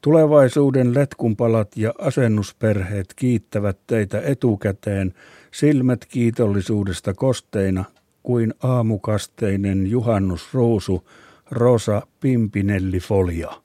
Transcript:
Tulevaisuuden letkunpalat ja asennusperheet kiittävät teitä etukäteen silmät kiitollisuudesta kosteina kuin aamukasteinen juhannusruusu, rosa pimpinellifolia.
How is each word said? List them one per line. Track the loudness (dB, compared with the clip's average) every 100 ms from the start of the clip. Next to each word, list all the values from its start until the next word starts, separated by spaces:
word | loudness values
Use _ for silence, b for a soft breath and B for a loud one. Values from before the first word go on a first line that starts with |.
Tulevaisuuden | 4 4 6 6 6 4 2 2 2
letkunpalat | 2 0 -2 -2 0 0 0 0 -4
ja | -4 -4
asennusperheet | -4 0 0 0 -2 -2 0 0 -2 -6 -8 -4
kiittävät | -2 -2 -2 -4 -4 -4 -4
teitä | -2 -2 -4
etukäteen | -4 0 0 0 -2 -4 -4 -2 -4 -6 B B B
silmät | -2 0 2 2 -2
kiitollisuudesta | -4 -2 -2 0 0 0 -2 -2 -2 -4 -6
kosteina | -2 -2 -2 _ -2 -2 -2 -6 _ _ _
kuin | -4 -2 -2 -2
aamukasteinen | -2 0 0 -2 -2 -4 -4 -6 -2 -2 0 0 0
juhannusruusu, | -2 0 0 0 -4 -6 0 2 0 0 -4 _ B B B _
rosa | 0 2 2 0 -4 -4 _
pimpinellifolia. | -2 0 -2 -2 -2 0 -2 -4 -2 0 0 -2 -8 -12